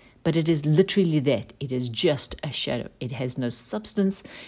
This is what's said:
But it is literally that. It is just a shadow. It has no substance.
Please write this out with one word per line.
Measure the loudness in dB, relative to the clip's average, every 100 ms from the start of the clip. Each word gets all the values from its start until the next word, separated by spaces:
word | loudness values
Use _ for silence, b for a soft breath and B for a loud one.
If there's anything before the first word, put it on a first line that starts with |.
| B B
But | 0 2
it | 2
is | 2 4
literally | 4 4 4 2 2
that. | 2 0 -2 -10
It | -6
is | -4 -4
just | 0 0 0 -2 -6
a | -6
shadow. | -6 -4 -6 -8 -10
It | -8
has | -4 -4 -2
no | -2
substance. | -2 -4 -4 -4 0 2 2 B B